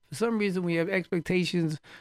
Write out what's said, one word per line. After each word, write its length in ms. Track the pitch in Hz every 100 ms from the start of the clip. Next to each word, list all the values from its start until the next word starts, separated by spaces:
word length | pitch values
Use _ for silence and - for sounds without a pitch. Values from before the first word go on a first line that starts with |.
| -
For 80 | 135
some 220 | 233 220
reason, 240 | 202 185
we 140 | 175 170
have 120 | 170
expectations 920 | 190 170 175 151 185 170 175 160 156 - -